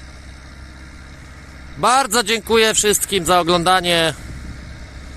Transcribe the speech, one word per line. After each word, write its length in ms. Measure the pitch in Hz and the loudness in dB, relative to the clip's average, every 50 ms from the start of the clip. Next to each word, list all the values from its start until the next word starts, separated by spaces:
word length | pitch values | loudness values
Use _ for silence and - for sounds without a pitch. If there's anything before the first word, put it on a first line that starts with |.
| - - - - - - - - - - - - - - - - - - - - - - - - - - - - - - - - - - - 131 | -20 -20 -20 -20 -20 -20 -20 -20 -20 -20 -20 -20 -20 -20 -20 -20 -20 -20 -20 -20 -20 -20 -20 -20 -20 -20 -20 -20 -20 -20 -20 -18 -18 -16 -10 -2
Bardzo 440 | 156 214 247 269 269 233 190 247 233 | 0 2 4 4 2 2 0 0 2
dziękuję 520 | 185 226 220 - - 220 226 220 220 208 | 2 0 -2 0 2 4 4 4 4 2
wszystkim 500 | - - 208 202 - - - 196 196 170 | 2 2 2 2 2 0 0 -2 0 2
za 160 | 147 180 180 | 4 4 4
oglądanie, 760 | 170 165 180 175 165 180 185 185 175 175 175 170 165 160 143 - - - - - - - - - - - - - - - - - - - - | 4 4 2 2 4 4 2 2 4 2 2 2 2 0 0 -4 -10 -14 -14 -12 -12 -14 -14 -14 -16 -16 -16 -16 -16 -16 -16 -16 -16 -16 -16